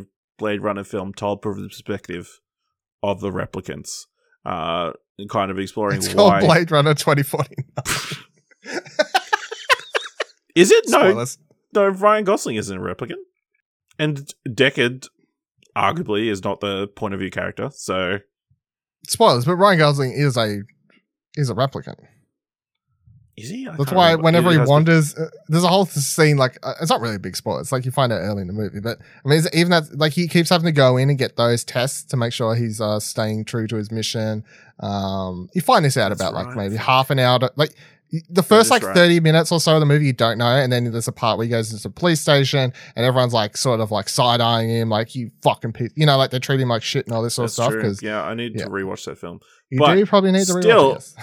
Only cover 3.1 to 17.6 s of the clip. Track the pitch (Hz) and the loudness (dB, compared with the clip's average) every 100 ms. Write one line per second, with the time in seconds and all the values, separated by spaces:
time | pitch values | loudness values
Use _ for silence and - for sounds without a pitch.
3.1 | 95 101 95 101 95 - 67 - - - | -4 -6 -6 -8 -10 -12 -14 -14 -16 -18
4.1 | _ _ _ - 90 80 85 82 - _ | _ _ _ -10 -6 -4 -4 -6 -8 _
5.1 | - 104 110 95 95 95 113 101 98 95 | -18 -6 -4 -4 -4 -8 -4 -4 -2 0
6.1 | 98 202 196 180 165 170 147 147 147 - | 4 6 6 4 4 2 2 2 2 2
7.1 | 143 139 151 143 - - - - - - | 0 0 -4 -4 -10 -12 -10 -6 -6 -8
8.1 | - - _ _ _ - 339 - - 302 | -14 -16 _ _ _ -12 -12 -6 -4 -2
9.1 | 370 - 427 - - - 480 - - - | -4 -2 -6 -6 -8 -2 -2 -2 -8 -8
10.1 | - - _ _ - 202 453 440 294 185 | -10 -12 _ _ 4 6 6 4 4 4
11.1 | 208 123 - _ _ _ 208 196 190 208 | 2 -4 -10 _ _ _ 0 0 2 2
12.1 | 214 196 220 - 110 - 92 95 92 127 | 2 2 -2 -2 -6 -6 -6 -8 -8 -10
13.1 | 381 370 _ _ _ _ _ _ - 151 | -12 -16 _ _ _ _ _ _ -4 -4
14.1 | 139 139 - 139 110 127 143 123 131 - | -4 -10 -14 -6 0 0 2 -2 -4 -14
15.1 | _ _ _ _ _ _ - 98 160 127 | _ _ _ _ _ _ -2 -2 -2 -4
16.1 | 104 113 95 101 95 101 98 101 - 107 | -2 -2 -4 -6 -6 -6 -6 -8 -8 -8
17.1 | 95 95 92 92 - | -6 -8 -6 -8 -6